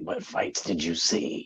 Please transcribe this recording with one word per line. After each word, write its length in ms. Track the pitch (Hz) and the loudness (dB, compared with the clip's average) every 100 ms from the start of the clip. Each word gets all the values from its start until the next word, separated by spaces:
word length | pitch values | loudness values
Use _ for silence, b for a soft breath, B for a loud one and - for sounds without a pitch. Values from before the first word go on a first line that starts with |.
What 220 | - - | -2 -4
fights 400 | - - - - | -2 0 0 -2
did 200 | - 90 | 0 0
you 120 | 80 | 2
see? 500 | 85 - - - - | 2 2 2 2 -2